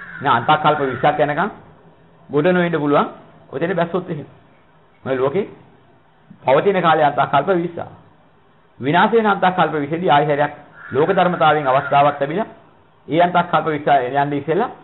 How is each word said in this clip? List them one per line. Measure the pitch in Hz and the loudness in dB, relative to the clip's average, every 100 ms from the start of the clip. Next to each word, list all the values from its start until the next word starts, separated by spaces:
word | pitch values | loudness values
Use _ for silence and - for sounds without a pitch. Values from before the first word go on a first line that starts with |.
| - - | -18 -6
නෑ | 139 120 | 0 0
අන්තක්කල්ප | 120 151 151 147 | 2 2 2 0
විස්සක් | 139 117 151 147 | -2 0 0 2
යනකම් | 147 147 196 - - - - _ _ _ - | 0 0 -4 -6 -20 -20 -20 _ _ _ -6
ගොඩ | 139 160 | 0 2
නොවෙන්න | 180 175 165 | 2 2 0
පුළුවන්. | 147 147 233 - - - - | 0 2 0 -6 -20 -20 -14
ඔතෙන් | 135 170 | -6 -4
බැස්සොත් | 180 170 185 180 | -2 -2 -4 -6
එහෙම. | 147 - - - _ _ _ _ _ | -10 -12 -20 -20 _ _ _ _ _
මේ | - 131 | -6 -2
ලෝකේ | 135 175 226 - - - _ _ _ _ - - | -2 -2 -6 -10 -20 -20 _ _ _ _ -20 -8
පවතින | - 139 170 190 | 0 2 2 2
කාලේ | 170 160 147 | 2 2 2
අන්තක්කල්ප | 143 135 143 160 185 | 0 0 0 0 0
විස්ස. | 175 - - - - _ _ _ _ _ _ - | -2 -8 -14 -16 -20 _ _ _ _ _ _ -8
විනාශ | 123 170 208 | -2 2 2
වෙන | 226 214 | 2 0
අන්තක්කල්ප | 190 185 180 160 151 | 0 0 0 0 -2
විස්සදී | 143 160 180 | -4 -4 2
ආයතරයක් | 147 151 143 147 - - - - | 2 2 0 -2 -6 -20 -20 -6
ලෝක | 123 165 | 0 2
ධර්මතාවයෙන් | 190 180 165 160 151 143 | 2 0 2 2 2 2
අවස්ථාවක් | 131 143 143 143 139 | 0 2 2 2 0
ලැබිලා | 143 170 220 - - _ _ _ - | -4 -4 -8 -12 -20 _ _ _ -4
ඒ | 156 | 0
අන්තක්කල්ප | 175 175 175 160 160 | 2 2 0 -2 -2
විස්ස | 151 151 143 123 | -2 2 2 2
යන්න | 139 143 | -2 -2
ඉස්සෙල්ලා | 143 143 160 247 - | -2 -2 -2 -2 -8